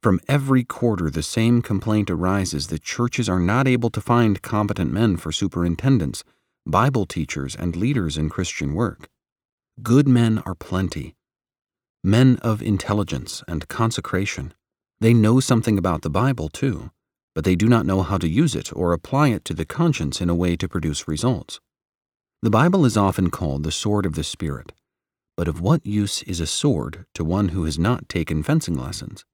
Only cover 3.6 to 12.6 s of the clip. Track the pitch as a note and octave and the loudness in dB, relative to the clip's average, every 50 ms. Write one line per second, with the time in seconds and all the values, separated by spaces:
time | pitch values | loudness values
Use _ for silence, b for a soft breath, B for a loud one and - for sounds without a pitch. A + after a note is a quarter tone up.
3.6 | C#3 C3+ B2+ B2 A#2 A#2 - - - - A#2+ A#2+ A#2+ A2 G2+ F#2 _ - - G#2 | 2 2 2 2 0 -2 -2 -4 0 2 4 4 4 4 2 0 _ -4 -2 -2
4.6 | G#2+ G2+ G2+ F#2+ F#2 C2+ A#1 F#2 A2+ A2+ F#2+ E2 - E2 D#2+ - - G2 - E2+ | 0 0 -2 -2 -2 -2 0 2 2 2 2 0 -4 -6 -6 -4 -4 -4 -2 -2
5.6 | F2 F2 E2+ - - C3 C3+ A#2+ E2+ C#2 - - - _ _ _ _ _ _ _ | 0 0 -2 0 2 2 2 2 2 -2 -6 -8 -14 _ _ _ _ _ _ _
6.6 | _ - D#2 F#2 A2+ C#3 C3 A#2+ G2 - - - D#2 - - D2+ C#2 C2+ - - | _ 0 2 4 4 4 2 0 -2 -2 -4 -6 -6 -6 -6 -8 -8 -8 -8 -6
7.6 | F2 F2 D#2+ E2+ G2 B2 C#3+ C3+ F#2 D#2+ C#2 D2+ D#2 D#2 D#2+ - F#2 - - - | -6 -4 -4 -2 -2 0 0 0 -2 -2 -2 -2 -2 -2 -2 -4 -6 -6 -6 -6
8.6 | D#2+ C#2+ D2 E2+ A#2+ G#2+ - _ - - _ _ _ _ _ _ _ _ _ _ | -6 -4 -2 -2 -2 -4 -4 _ -18 -20 _ _ _ _ _ _ _ _ _ _
9.6 | _ _ _ - - - A#2 C3+ D3 C#3 B2+ A#2+ A#2+ A2+ A2 G#2+ - - F#2 - | _ _ _ -12 0 4 4 4 6 6 4 4 4 2 0 -2 -4 -8 -10 -10
10.6 | - - F2+ F#2 F#2+ E2+ - D#2 C2 A#1+ - _ _ _ _ _ _ _ _ _ | -8 -6 -4 -2 -2 -2 -4 -8 -10 -12 -16 _ _ _ _ _ _ _ _ _
11.6 | _ _ _ _ _ _ _ _ _ F#2+ G2+ A#2 C3 C3 B2 - - A#2 A2 G#2 | _ _ _ _ _ _ _ _ _ 2 4 6 6 6 4 4 0 -2 -2 -2